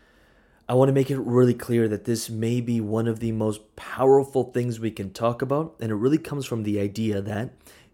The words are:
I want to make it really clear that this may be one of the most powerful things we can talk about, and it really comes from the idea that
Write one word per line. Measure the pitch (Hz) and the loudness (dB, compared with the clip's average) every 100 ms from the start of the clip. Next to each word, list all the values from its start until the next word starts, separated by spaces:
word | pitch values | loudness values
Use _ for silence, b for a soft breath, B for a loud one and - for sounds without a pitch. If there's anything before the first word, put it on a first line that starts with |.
| b b b b b b - | b b b b b b 0
I | |
want | 123 135 | 2 4
to | |
make | 135 131 | 4 0
it | 135 | -2
really | 110 123 123 | 2 4 4
clear | 120 - 117 113 | 4 0 0 2
that | 104 - | 0 -2
this | 113 - | -4 -4
may | 113 113 123 | -4 -2 -2
be | 120 117 | -2 -2
one | 104 110 117 | -2 -2 -2
of | 110 | -2
the | 113 | -4
most | 110 110 107 _ - | -2 -2 -4 _ -20
powerful | - - 135 139 135 131 | -10 2 6 6 6 0
things | 123 123 123 113 | 0 -2 -2 -2
we | 113 | -4
can | 107 98 | -4 -8
talk | - 117 120 | -2 -2 -2
about, | 131 143 165 - | -2 -2 -4 -6
and | 113 | -6
it | 104 | 0
really | 123 156 | 2 2
comes | - 143 131 | -2 -8 -6
from | 117 | -6
the | 107 104 | -2 -2
idea | 101 104 110 101 | -2 -2 -2 -2
that | 98 104 127 b b b b | -4 -6 -8 b b b b